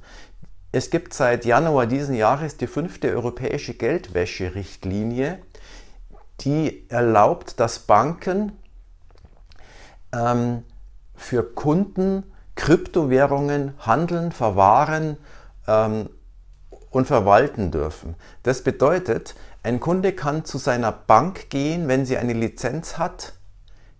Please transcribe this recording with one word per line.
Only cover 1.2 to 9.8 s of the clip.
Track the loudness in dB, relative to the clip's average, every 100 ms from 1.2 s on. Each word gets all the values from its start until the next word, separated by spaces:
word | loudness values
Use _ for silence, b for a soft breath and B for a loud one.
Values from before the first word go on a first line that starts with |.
| 2 2
Januar | 4 4 4 2 2
diesen | 0 -2
Jahres | 2 2 2 -2 -6
die | -6
fünfte | -4 -6 -4 -2
europäische | -2 -4 -4 -6 -6 -8
Geldwäscherichtlinie, | -4 -2 -2 -2 -4 -4 -4 -6 -6 -10 -8 -4 -2 -2 -2 -2 -4 -14 B B B B B -20 -20 -20 -8
die | -2 0 0 -4 -4
erlaubt, | 0 4 6 6 2 -6 -2
dass | -2 -2
Banken, | 4 4 4 -2 -4 -2 -2 -8 -20 -20 -20 -20 -20 -20 -20 -20 -20 B B B